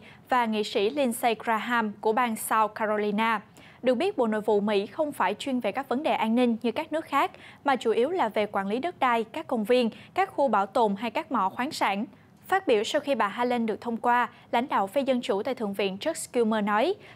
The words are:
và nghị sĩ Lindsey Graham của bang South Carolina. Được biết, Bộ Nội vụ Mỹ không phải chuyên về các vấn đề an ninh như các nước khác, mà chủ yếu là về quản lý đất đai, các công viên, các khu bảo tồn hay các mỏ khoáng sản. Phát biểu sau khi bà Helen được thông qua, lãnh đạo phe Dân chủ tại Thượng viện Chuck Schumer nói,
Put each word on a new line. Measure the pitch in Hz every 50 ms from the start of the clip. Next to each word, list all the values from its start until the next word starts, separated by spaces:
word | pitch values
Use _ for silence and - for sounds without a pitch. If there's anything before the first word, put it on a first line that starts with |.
| - - - - - -
và | 262 247 240
nghị | 226 220 214 208
sĩ | - - 233 196 220
Lindsey | 277 294 277 240 226 - - 240 220 226 -
Graham | 240 226 214 202 233 247 233 220 214 208 -
của | - 220
bang | 220 254 247 233 220
South | 220 - - 233 220 220 208 214
Carolina. | - 226 208 214 208 208 208 202 208 226 226 226 202 - - - - - - - -
Được | - 254 254
biết, | 226 339 392 403
Bộ | 294 247
Nội | 220 214 214
vụ | 208 240 214 208
Mỹ | 202 214 214 196 202
không | - - - 311 294
phải | 285 - 202 185 214
chuyên | 208 - 277 254 247
về | 226 202
các | 196 262 269 -
vấn | 240 254
đề | 320 294
an | 214 - 214 220 226
ninh | 247 254 240 226 220
như | - 233
các | 220 285 320 -
nước | 302 320 320
khác, | - 285 277 330 392 - - - - - - -
mà | 277 262
chủ | - - 233
yếu | 202 208 240 302
là | 370 359 262 220
về | 208 226 208
quản | 208 - 202 196
lý | 196 208 262
đất | 294 349 349 -
đai, | 269 254 233 233 220
các | 220 - 311 320
công | - 269 226 208
viên, | 196 247 254 240 220 - - - - -
các | - 392 381
khu | - - 277 269
bảo | 214 302 302
tồn | 302 - 262 233 208 196
hay | 196 240 226
các | - 302 320 -
mỏ | 285 220 190 196
khoáng | - - 247 302
sản. | - - 285 220 196 196 214 - - - - - - - -
Phát | - 370 392 381
biểu | - 240 208 220
sau | - - 302
khi | - 285 277
bà | 226 214 196
Helen | 196 233 247 247 247 240 226
được | 220 196 -
thông | - 240 233
qua, | 214 - 240 240 247 240 214 - - - -
lãnh | - 233 247 294
đạo | 294 233 196
phe | 196 - 285
Dân | 269 269 254 247
chủ | 240 - 214 190
tại | 214 277 247
Thượng | - 226 202
viện | 196 - 208 190 185 202
Chuck | - 302 330
Schumer | - - - - 247 233 220 226 220 202
nói, | 208 208 214 254 339 415 - - - -